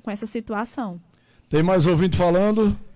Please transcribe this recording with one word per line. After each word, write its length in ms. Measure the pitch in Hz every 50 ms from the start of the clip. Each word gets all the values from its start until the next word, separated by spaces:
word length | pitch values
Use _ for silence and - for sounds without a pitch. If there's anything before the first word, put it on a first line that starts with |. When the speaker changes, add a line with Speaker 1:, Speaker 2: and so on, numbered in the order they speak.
| -
Speaker 1:
com 80 | 226
essa 160 | 202 202 233
situação. 720 | 214 - 233 214 - 220 202 233 - - - 240 196 175 175 - _ _ _ _ _ _ _ _
Speaker 2:
Tem 160 | - 151 151 165
mais 240 | 180 190 185 147
ouvinte 300 | 180 175 151 185 185 -
falando? 600 | - 180 175 170 180 202 208 214 220 220 208 202 - - - -